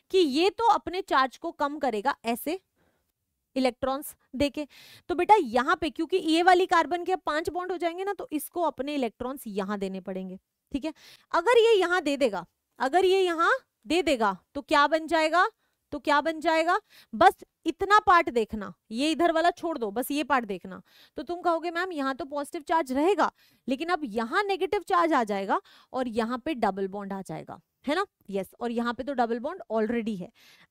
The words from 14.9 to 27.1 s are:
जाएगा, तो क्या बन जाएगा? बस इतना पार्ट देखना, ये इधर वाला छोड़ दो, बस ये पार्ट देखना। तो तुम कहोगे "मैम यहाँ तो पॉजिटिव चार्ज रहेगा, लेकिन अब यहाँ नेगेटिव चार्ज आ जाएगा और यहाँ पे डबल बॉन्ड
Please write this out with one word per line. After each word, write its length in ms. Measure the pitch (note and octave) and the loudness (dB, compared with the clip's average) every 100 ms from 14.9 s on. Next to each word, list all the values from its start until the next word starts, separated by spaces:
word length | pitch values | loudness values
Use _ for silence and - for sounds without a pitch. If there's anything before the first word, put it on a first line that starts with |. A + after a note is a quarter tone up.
| D#4+ D#4+ | 2 0
जाएगा, 400 | E4 D#4 E4+ G#4+ - _ _ _ | 0 2 2 2 -2 _ _ _
तो 80 | D4 | -6
क्या 200 | - C#4+ | 2 2
बन 180 | D4+ D#4+ | 2 -2
जाएगा? 400 | D#4+ D#4+ E4 G4+ - - _ | 0 2 2 0 -2 -18 _
बस 300 | A3 F#4 - - _ D#4+ | 4 4 4 -4 _ -6
इतना 340 | - G4 G#4+ | -4 2 4
पार्ट 300 | G#4 F4 E4 | 6 6 4
देखना, 440 | A#3 G#3 G#3+ G3 - - | 0 -2 -4 -10 -14 -10
ये 200 | A3+ D4+ | -2 0
इधर 200 | D4+ E4+ | 2 2
वाला 180 | D#4+ E4+ | 4 2
छोड़ 260 | E4+ E4 D4+ | 0 -4 -4
दो, 120 | G#3+ | -4
बस 180 | G3+ C4 | -4 -2
ये 120 | C#4+ | -2
पार्ट 220 | D4+ C4+ A3 | 0 0 0
देखना। 360 | F#3 F#3+ F#3 - _ _ - | -8 -10 -16 -18 _ _ -12
तो 60 | |
तुम 180 | D#4 F4 | -8 -4
कहोगे 300 | F4 E4 E4+ | 0 0 -2
"मैम 200 | E4+ F#4+ | -4 -4
यहाँ 240 | D#4 C4+ C4+ | -4 -4 -6
तो 100 | C#4 | -6
पॉजिटिव 360 | C#4+ C#4+ E4+ C#4+ | -8 -8 -8 -2
चार्ज 240 | E4 C4+ | 0 0
रहेगा, 400 | C4 E4 F#4 A3+ - _ _ - | 2 2 2 0 -2 _ _ -6
लेकिन 220 | C4 E4 | -4 -2
अब 120 | F4+ C#4 | -4 -4
यहाँ 380 | G#3+ A3+ F4 | -6 -2 -2
नेगेटिव 400 | G4+ F#4 E4+ G4+ - | 0 -2 -2 -4 0
चार्ज 260 | F4+ E4 | 2 4
आ 100 | D4 | 2
जाएगा 360 | G#3+ G3+ G3 E4 - - _ | 0 -2 -2 -4 -4 -18 _
और 140 | B3+ B3+ | -6 -4
यहाँ 320 | A3 A3+ B3 D#4+ | -2 -2 -4 -4
पे 80 | C4 | -2
डबल 320 | G#3+ F#3+ G3 | -2 -2 -4
बॉन्ड 260 | G3+ G3 | -6 -8